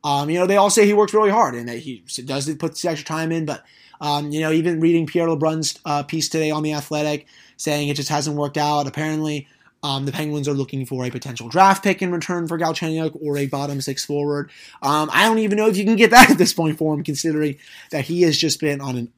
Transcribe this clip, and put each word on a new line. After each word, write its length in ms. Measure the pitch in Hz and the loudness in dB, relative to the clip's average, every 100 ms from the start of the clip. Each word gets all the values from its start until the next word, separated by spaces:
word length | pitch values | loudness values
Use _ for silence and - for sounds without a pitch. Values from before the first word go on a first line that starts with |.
Um, 240 | 151 143 147 | 0 -2 0
you 100 | 170 | 0
know, 80 | 180 | 2
they 120 | 202 | 4
all 100 | 202 | 4
say 160 | 202 | 6
he 80 | 208 | 4
works 220 | 208 214 | 6 4
really 160 | 214 214 | 4 4
hard 240 | 214 185 | 4 2
and 160 | 120 120 | -2 -8
that 80 | 120 | -10
he 260 | 139 117 - | -10 -14 -12
s-, 100 | - | -12
does 380 | 127 135 143 151 | -6 -4 -4 -4
put 200 | 165 - | -6 -4
the 120 | 175 | -4
extra 160 | 156 - | -4 -6
time 260 | 160 160 | -6 -4
in, 140 | 165 156 | -4 -4
but, 180 | 147 _ _ - _ | -8 _ _ -20 _
um, 280 | 147 147 147 | -2 -2 -2
you 100 | 151 | -2
know, 120 | 156 | 0
even 280 | 160 165 165 | 2 0 2
reading 260 | 165 170 156 | 2 2 2
Pierre 220 | 180 165 | 0 0
LeBrun's, 520 | 160 156 160 147 - 165 | 0 0 0 -6 -8 -4
uh, 160 | 147 | -4
piece 260 | 143 160 151 | -2 -4 -2
today 220 | 160 156 | -2 -2
on 120 | 151 | -2
The 120 | 151 | -4
Athletic 520 | 151 143 151 151 147 - - - _ | -6 -6 -4 -2 -4 -8 -20 -20 _
saying 320 | - 147 147 | -4 -2 -2
it 80 | 143 | -4
just 140 | 143 | -2
hasn't 260 | 151 143 147 | -2 -2 -4
worked 220 | 147 143 | -4 -2
out. 280 | 147 147 139 | 0 0 -2
Apparently, 640 | 147 156 156 156 151 139 _ _ _ | -4 -4 -4 -4 -6 -8 _ _ _
um, 220 | 147 139 139 | -6 -4 -4
the 60 | |
Penguins 360 | 139 151 147 139 | -4 -4 -4 -4
are 60 | |
looking 320 | 139 135 135 131 | -4 -4 -6 -8
for 180 | 131 | -6
a 60 | 123 | -6
potential 400 | 123 127 120 117 | -8 -12 -12 -6
draft 340 | 156 190 196 | 4 4 4
pick 160 | 202 185 | 0 -2
in 100 | 185 | -2
return 380 | 175 160 175 165 | -4 -4 -6 -4
for 100 | 165 | -4
Galchenyuk 600 | 165 160 165 160 156 156 | -4 -4 -4 -4 -4 -6
or 140 | 151 143 | -6 -4
a 100 | 139 | -2
bottom 360 | 139 143 139 | -4 -6 -6
six 200 | 135 135 | -6 -8
forward. 480 | - 143 147 143 143 - - - | -4 -2 -2 -4 -6 -14 -20 -6
Um, 300 | 139 151 151 | 0 0 2
I 120 | 151 | 4
don't 160 | 214 220 | 4 4
even 180 | 214 208 | 0 2
know 100 | 214 | 2
if 80 | 196 | 2
you 80 | |
can 120 | 208 220 | 0 4
get 140 | 226 | 8
that 200 | 240 254 | 10 10
<laughs> 20 | |
at 60 | 285 | 8
this 160 | 180 | 4
point 240 | - 160 151 | 2 -2 0
for 160 | 156 | -2
him, 100 | 151 | -2
considering 520 | 139 143 165 151 151 143 - - - | -4 -4 -2 0 -2 -4 -16 -20 -8
that 160 | 151 131 | -6 -2
he 160 | 170 | 2
has 160 | 175 143 | 4 4
just 220 | 160 - | 0 0
been 200 | 151 143 | -2 -2
on 160 | 139 127 | -4 -6
an 160 | 117 | -6